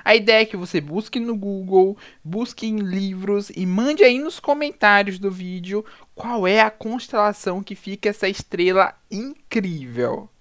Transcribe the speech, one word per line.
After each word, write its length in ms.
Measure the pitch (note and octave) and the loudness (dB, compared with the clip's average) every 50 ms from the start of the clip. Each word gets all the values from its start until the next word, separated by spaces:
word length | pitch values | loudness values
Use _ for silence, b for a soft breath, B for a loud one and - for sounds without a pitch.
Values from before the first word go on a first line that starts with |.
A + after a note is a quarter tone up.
| B | B
A 120 | - A3 | 4 4
ideia 260 | A#3 G3+ A3+ A3 A3 | 6 6 4 4 4
é 40 | A3 | 4
que 100 | A3 - | 0 -2
você 240 | F3+ F3 - - E3 | -8 -8 -4 -4 -4
busque 400 | C#3+ C#3+ D#3+ G#3+ G#3+ - - A#3+ | -4 -4 -6 -6 -6 -6 -6 -6
no 160 | A#3 A#3 A3+ | -4 -4 -6
Google, 600 | G3+ G3 G3+ G3 F#3+ F#3 F#3 F#3+ F#3 F#3+ G3 G3+ B B B B B - | -6 -6 -6 -6 -8 -4 2 4 6 6 4 2 B B B B B -12
busque 420 | D3+ F3+ A3 B3 - - - A3+ | -8 -6 -4 -6 -6 -8 -8 -6
em 120 | A3 G#3+ G#3+ | -4 -4 -4
livros 720 | G3+ F#3 F#3 G3 G3 F#3+ F#3+ F#3 F#3+ G#3 G3+ G3+ G3+ - | -4 -2 -2 -4 -4 -4 -6 -6 -2 -2 -2 -2 -2 -6
e 140 | - E3+ F#3 | -6 -4 -2
mande 380 | F3+ F3+ G#3 A#3+ D4 D4+ D#4 | 0 0 0 0 0 4 6
aí 160 | D#4+ B3 B3 C4 | 6 6 6 4
nos 220 | D4+ E4+ - - | -2 -6 -10 -6
comentários 800 | - D4 C#4+ D4 D4 C#4+ - _ - G#3 G3+ G3+ G3 G3 F#3 F#3 | -2 -2 -2 -2 -2 -6 -2 _ 4 4 4 4 2 0 -4 -4
do 100 | G3 G3 | -6 -6
vídeo 540 | F#3 F#3 F3+ F3+ F#3 F3+ F3 F#3+ G3+ G#3+ G#3+ b b b b b _ | -6 -6 -10 -10 -10 -10 -8 -6 -6 -6 -6 b b b b b _
qual 320 | - - A#3 A#3+ A3 F#3 F#3 | -12 -8 -6 -4 0 2 4
é 120 | G#3 A3 | 4 4
a 100 | A3 G#3+ | 4 4
constelação 920 | G#3+ _ - A3 A#3+ A#3+ - - C4 G#3+ G#3 G#3 G3+ - - F#3+ F3+ G3 | 0 _ -10 -8 -8 -8 -8 -4 0 0 0 0 0 -4 -6 -6 -6 -6
que 140 | G3+ - G3 | -8 -10 -14
fica 320 | - - G3 G3 - - G#3 | -14 -10 -12 -10 -4 -4 -4
essa 200 | G3+ - G3+ F#3+ | -2 0 -2 -2
estrela 640 | G3+ - - - - E3+ F3+ F#3 F#3 F#3+ F3+ - - _ _ _ | -2 -4 -8 -6 -2 0 2 4 4 4 4 2 0 _ _ _
incrível. 1200 | G3+ G3+ B3 C#4 D4 - _ - - A3+ F#3+ F3+ E3 D3 C3 B2 A#2 B2 B2 A#2+ A#2 A2 G#2 - _ _ | -10 -8 -8 -10 -12 -16 _ -4 -4 -2 -2 -2 -6 -8 -10 -8 -4 -2 -2 -2 -2 -6 -8 -14 _ _